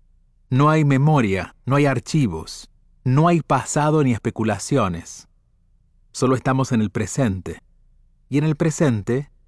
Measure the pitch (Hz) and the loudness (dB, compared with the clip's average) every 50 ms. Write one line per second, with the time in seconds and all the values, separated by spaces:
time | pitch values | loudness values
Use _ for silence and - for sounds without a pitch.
0 | _ _ _ _ _ _ _ _ _ _ 127 127 147 151 156 160 151 143 139 131 | _ _ _ _ _ _ _ _ _ _ 0 2 4 4 4 4 4 2 2 2
1 | 139 156 156 139 117 101 95 92 85 - - _ _ 123 135 143 147 143 131 117 | 4 4 4 2 2 2 0 -2 -4 -8 -12 _ _ -2 0 2 2 2 0 -2
2 | - - - 160 135 101 80 78 76 - - - - - _ _ _ _ _ _ | -4 -2 0 0 0 0 -2 -6 -12 -14 -16 -18 -20 -20 _ _ _ _ _ _
3 | _ 127 127 147 160 175 175 165 - - 147 127 113 - - 151 147 151 151 156 | _ 0 2 2 4 4 2 0 0 0 -2 -2 -2 -2 -2 0 0 2 2 2
4 | 143 131 117 104 - 120 - - 110 107 104 98 - - 143 131 104 95 85 82 | 2 2 0 -2 -4 -6 -4 -2 -2 -2 -2 -4 -4 -2 0 0 0 0 -2 -6
5 | - - - - - _ _ _ _ _ _ _ _ _ _ _ _ _ _ _ | -12 -16 -20 -20 -20 _ _ _ _ _ _ _ _ _ _ _ _ _ _ _
6 | _ _ _ - 127 127 131 113 - 143 131 131 131 - 127 113 107 101 - 107 | _ _ _ -2 0 0 0 0 0 -2 0 0 0 0 0 -2 -2 -2 -4 -6
7 | 104 - - - 135 110 95 92 - 82 80 - _ _ _ _ _ _ _ _ | -6 -4 -2 -2 -2 -2 -2 -4 -8 -10 -14 -14 _ _ _ _ _ _ _ _
8 | _ _ _ _ _ _ 127 143 147 156 147 - 170 160 143 - 170 139 117 104 | _ _ _ _ _ _ -2 0 0 0 -2 0 -2 -2 0 0 0 0 0 0
9 | 95 - 120 135 143 - _ _ _ | -2 -2 -2 -4 -4 -8 _ _ _